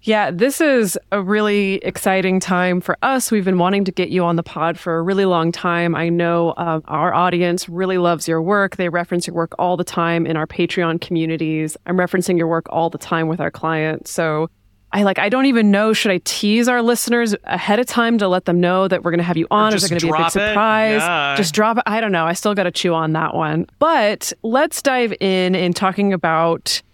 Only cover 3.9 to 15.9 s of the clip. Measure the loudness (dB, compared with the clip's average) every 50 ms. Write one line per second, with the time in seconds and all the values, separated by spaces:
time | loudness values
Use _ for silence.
3.9 | -2 -4 -4 -2 0 0 0 2 0 0 -2 -4 -6 -4 -2 -2 -2 -4 -4 -4
4.9 | -4 -2 -2 0 0 2 2 2 2 2 0 0 -2 -2 -2 -2 0 0 0 0
5.9 | 0 0 0 0 0 0 0 2 2 2 0 0 -2 -2 -4 -2 -4 -4 -4 -6
6.9 | -4 -2 -2 0 0 2 0 2 2 0 0 0 0 -2 -4 -8 -6 -4 -2 -2
7.9 | 0 2 2 2 0 0 -2 -2 -2 0 0 2 2 2 0 -2 -2 -4 -4 -2
8.9 | -2 -2 -2 -2 -2 -4 -4 -4 -4 -4 -4 -4 -2 -2 0 0 0 -2 -2 -4
9.9 | -2 -2 0 0 0 0 0 0 0 -2 -2 -4 -2 -2 -2 -2 0 0 0 0
10.9 | 0 -2 -4 -2 -2 -2 0 0 -2 -2 -2 -2 -2 -2 -2 -4 -6 -10 _ -2
11.9 | 0 0 0 2 0 -2 0 2 2 2 2 2 0 -2 -2 -4 -4 -2 -2 -2
12.9 | -4 -6 -6 -4 -2 -2 0 -2 -2 -2 -4 -6 -6 -4 -4 -2 -2 0 -2 -2
13.9 | -4 -6 -8 -10 -4 -2 -2 -2 0 -2 -4 -6 _ _ _ _ _ _ _ _
14.9 | -2 0 2 2 2 0 0 0 2 2 2 2 4 4 4 4 4 4 4 2